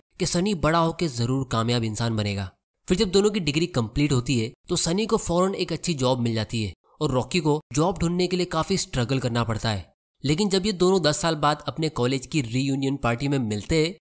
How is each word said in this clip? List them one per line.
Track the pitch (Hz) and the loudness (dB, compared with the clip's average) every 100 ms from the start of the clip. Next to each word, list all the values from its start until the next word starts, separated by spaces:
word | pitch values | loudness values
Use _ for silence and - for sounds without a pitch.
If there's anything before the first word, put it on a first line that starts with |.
| - - | -8 -4
कि | 165 | 0
सनी | 175 196 | 0 0
बड़ा | 190 147 165 | 0 2 2
होके | 165 160 170 | 2 0 -2
जरूर | 120 120 135 131 | 0 0 0 -2
कामयाब | 117 113 120 | -2 0 0
इंसान | 113 107 117 110 | 0 -2 0 0
बनेगा। | 104 98 95 - _ _ - | -2 -4 -6 -10 _ _ -2
फिर | 185 | 0
जब | 214 | 4
दोनों | 190 208 | 4 4
की | 208 | 2
डिग्री | 151 143 175 | 0 0 0
कंप्लीट | 151 110 - 147 | 0 -2 0 2
होती | 131 123 127 | 2 0 -2
है | 113 - - | -2 -8 -4
तो | 175 | 0
सनी | - 185 220 | 2 0 2
को | 220 | 0
फौरन | - 175 190 | 2 2 2
एक | 196 180 | 0 -4
अच्छी | 160 - | -4 -2
जॉब | 156 123 127 | 0 0 2
मिल | 120 | 0
जाती | 113 107 117 | 0 -2 -4
है | 104 - _ _ | -4 -6 _ _
और | 151 | -2
रॉकी | 127 120 180 | 0 0 0
को | 151 147 - | 2 0 -2
जॉब | 117 165 170 | 0 0 0
ढूंढने | 165 175 180 | -2 0 0
के | 180 | 0
लिए | 175 | -2
काफी | 160 156 190 | -2 0 0
स्ट्रगल | - 131 120 135 | 0 -2 0 0
करना | 123 117 | 0 -2
पड़ता | 123 107 117 | -2 -2 -2
है। | 104 - _ _ _ | -4 -6 _ _ _
लेकिन | 135 156 214 | -2 0 2
जब | 196 196 | 2 0
ये | |
दोनों | 185 180 190 | 2 2 4
दस | 151 147 | 2 2
साल | 170 160 | 0 0
बाद | 147 151 - | 0 0 -4
अपने | 131 160 | -4 -4
कॉलेज | - 123 135 - | 0 0 -2 -2
की | 156 | -4
रीयूनियन | 120 123 139 135 135 139 | -2 -2 0 0 0 -2
पार्टी | 117 120 139 | -2 -2 0
में | 143 | 0
मिलते | 113 104 - 160 | 0 -4 0 0
हैं | 160 - | 0 -4